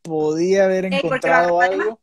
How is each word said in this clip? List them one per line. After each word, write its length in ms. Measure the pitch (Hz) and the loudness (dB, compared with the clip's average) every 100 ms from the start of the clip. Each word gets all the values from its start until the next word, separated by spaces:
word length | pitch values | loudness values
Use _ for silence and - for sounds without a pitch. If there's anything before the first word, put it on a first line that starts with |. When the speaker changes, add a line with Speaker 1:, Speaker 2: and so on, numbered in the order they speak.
Speaker 1:
podía 640 | 165 156 151 160 180 196 190 | -8 -2 -2 0 2 2 2
haber 200 | 185 185 | 0 -2
Speaker 2:
Eh, 140 | - 170 | -4 -2
porque 220 | 254 - | -2 0
Speaker 1:
encontrado 0 | |
Speaker 2:
la, 380 | 170 175 175 180 | 2 2 2 0
además, 200 | 190 208 | 0 -4
Speaker 1:
algo. 140 | 226 | -8